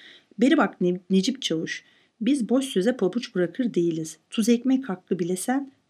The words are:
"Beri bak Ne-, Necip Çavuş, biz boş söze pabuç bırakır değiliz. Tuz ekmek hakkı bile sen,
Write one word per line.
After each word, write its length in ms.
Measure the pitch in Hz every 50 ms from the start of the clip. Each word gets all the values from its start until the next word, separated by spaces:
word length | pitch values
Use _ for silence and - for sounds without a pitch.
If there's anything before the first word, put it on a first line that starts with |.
| - - - - _ _ _ -
"Beri 180 | 233 277 330
bak 240 | 302 214 190 - -
Ne-, 200 | 185 175 180 185 - _
Necip 320 | 190 190 185 - 240 - -
Çavuş, 420 | - 165 160 170 - - - - _ _ _ _ _ _ _
biz 280 | 220 220 294 285 220 185
boş 160 | 233 269 269
söze 320 | 269 - 190 180 240 247
pabuç 380 | - 196 180 - 240 - - -
bırakır 400 | 185 180 165 170 - 254 226 -
değiliz. 440 | 185 170 170 160 160 156 160 - - _ _
Tuz 180 | - - 208 233
ekmek 400 | 240 233 240 254 262 262 262 -
hakkı 300 | 185 - _ _ 190 165
bile 180 | 180 170 185
sen, 360 | 185 - - 254 277 277 - - _ _